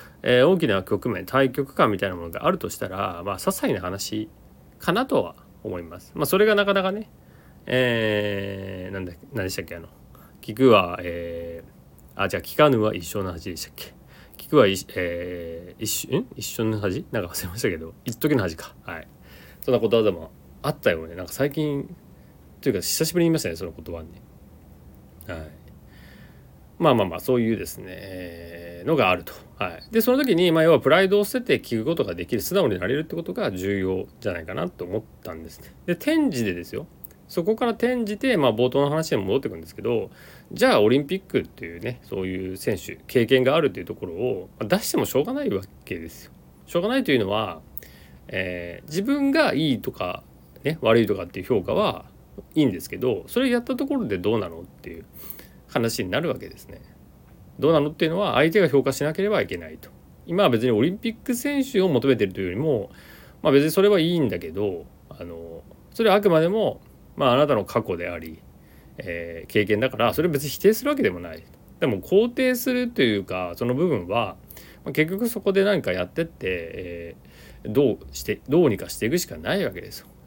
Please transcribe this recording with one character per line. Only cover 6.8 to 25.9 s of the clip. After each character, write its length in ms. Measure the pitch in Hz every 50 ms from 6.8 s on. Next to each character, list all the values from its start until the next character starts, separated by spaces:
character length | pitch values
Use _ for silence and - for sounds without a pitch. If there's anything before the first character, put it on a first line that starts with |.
| 185
か 80 | 190
ね、 200 | 190 214 220 - - - - - - - - - - - -
え 1200 | - - 127 127 123 117 113 110 107 107 104 104 104 101 98 98 101 98 95 95 95 95 92 90 92
ー、 40 | 98
な 60 | 95
ん 40 | 92
だ、 80 | 90 87 - - - -
何 100 | 110 95
で 60 | 95
し 60 | -
た 60 | - 85
っ 20 |
け、 100 | 82 85
あ 40 | 82
の、 80 | 82 - - - - - - - - - - -
聞 160 | - - 104
く 140 | 113 135 127
は、 280 | 110 98 90 87 87 92 87
え 600 | 87 85 87 85 85 85 85 85 85 85 82 - - - - - - - - - - -
ー、 40 | -
あ、 80 | 98 92
じ 80 | -
ゃ 40 | 87
あ 20 | -
聞 140 | - -
か 140 | - 151 147
ぬ 100 | 131 110
は 140 | 107 107 107
一 120 | 92 85
生 160 | - - 104 95
の 100 | 92 85
恥 180 | 82 - 98
で 60 | 82 -
し 80 | -
た 40 | -
っ 40 | -
け。 180 | - - - - - - - - - - - - -
聞 120 | - -
く 60 | 156
は、 100 | 147 113 98
い-、 60 | 98 95 - - -
え 800 | 95 90 85 87 87 87 90 87 87 85 82 82 85 90 90 - -
ー、 40 | 110
一 260 | 104 - - - -
緒、 120 | 131 123
ん？ 60 | 123 - -
一 100 | - -
緒 180 | - - - 113
の 140 | 113 110 104
恥？ 260 | 104 98 90 - - -
な 100 | - 113
ん 20 | 90
か 40 | 85
忘 140 | - - -
れ 60 | 87
ま 80 | 87
し 60 | 117 131
た 60 | 110
け 80 | 87
ど、 160 | 78 82 82 - - -
一 120 | 131 117 -
時 160 | - 151 147
の 60 | 123 98
恥 140 | 85 80
か。 180 | - - - - - -
は 160 | - 87 80
い。 80 | - - - - - - - - - - - -
そ 120 | - 143 123
ん 20 |
な 60 | 113
こ 80 | 113 107
と 80 | 113
わ 80 | 117 107
ざ 80 | 104 90
も 180 | 82 80 - - - - - - - -
あ 80 | 143
っ 80 | 156 -
た 120 | - 117
よ 160 | 85 80 80
ね。 100 | 80 85
な 80 | 90 90
ん 20 |
か 60 | - -
最 180 | - 135 147
近、 440 | 139 160 151 151 143 143 - - - - - - - - - - - - - - - -
と 80 | - -
い 20 |
う 40 | 101
か 60 | 92
久 240 | - - - - 160
し 80 | 160 170
ぶ 80 | 175
り 40 | 170
に 60 | 165
言 20 | 165
い 20 |
ま 40 | 156
し 20 | -
た 60 | 90
ね、 60 | 82
そ 80 | 82 95
の 80 | 85 80
言 220 | 87 82 90 85
葉 80 | 82 80
に。 60 | 80 - - - - - - - - - - - - - - - - - - - - - - -
は 100 | - 87 80 80
い。 60 | 78 - - - - - - - -